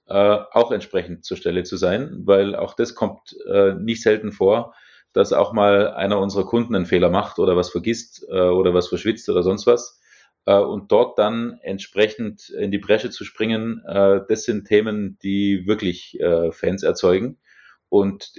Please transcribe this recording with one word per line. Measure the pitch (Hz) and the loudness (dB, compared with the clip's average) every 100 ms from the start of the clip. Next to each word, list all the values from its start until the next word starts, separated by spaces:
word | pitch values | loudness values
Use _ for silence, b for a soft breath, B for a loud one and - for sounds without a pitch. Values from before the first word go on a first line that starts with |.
| - | -4
äh, | 98 104 104 - | 2 4 2 0
auch | 113 117 | 0 2
entsprechend | 107 - 95 85 85 | 0 -4 -6 -6 -10
zur | - 90 | -12 -8
Stelle | 87 87 | -4 -4
zu | 87 90 | -4 -2
sein, | 90 104 143 - 95 | 0 0 -4 -6 2
weil | 98 98 | 4 4
auch | 92 98 | -2 -6
das | - 120 | -4 -4
kommt, | - 104 - - - - | -4 -6 -6 -20 -16 -2
äh, | 101 98 | 2 2
nicht | 95 110 113 | 2 -4 -2
selten | 117 110 107 | 2 2 0
vor, | 92 98 113 117 b b b b | 0 2 2 -2 b b b b
dass | - 101 | 0 2
auch | 71 101 | 2 2
mal | 107 101 101 104 | 2 4 4 2
einer | - 98 104 | -2 -2 0
unserer | 98 98 | -2 -2
Kunden | 92 117 120 | -2 -2 -2
einen | 104 87 | -2 0
Fehler | 90 87 | 2 2
macht | 92 90 - | 2 -2 -2
oder | 92 90 | 0 2
was | 87 | 0
vergisst, | 87 113 117 - - - | -4 -4 -6 -8 -20 -8
äh, | |
oder | 92 90 90 92 | 0 2 2 2
was | 90 87 | 2 0
verschwitzt | 87 104 107 - | -4 -4 -4 -2
oder | 90 | 0
sonst | 90 101 | 0 0
was. | - 120 - _ b b b b | 2 0 0 _ b b b b
Äh, | - 101 | 0 2
und | 101 104 - | 2 -4 0
dort | 107 120 - | 2 2 0
dann | 107 117 120 117 | -2 -2 -8 -10
entsprechend | - 95 - 95 107 - 110 - - | -10 -10 -8 0 0 -2 -10 -12 -14
in | - 101 | -8 -4
die | 98 | -4
Bresche | 101 110 123 | 0 0 -2
zu | - | -10
springen, | 110 - 110 113 113 110 - | -12 -6 -2 -2 -4 -8 -6
äh, | 98 98 98 98 | 2 4 4 0
das | 110 | -4
sind | - 107 - | -2 -6 2
Themen, | 104 110 107 98 98 | 2 2 -4 -6 -8
die | 98 101 101 98 92 | -4 -2 0 0 0
wirklich, | 107 95 87 - - | -2 -2 -6 -10 -4
äh, | 85 85 85 | 0 0 0
Fans | - - 95 | -2 -4 -2
erzeugen. | 82 87 92 92 120 - b b b b - | -2 0 2 2 0 -10 b b b b -2
Und, | 101 98 98 - | 0 2 -2 -12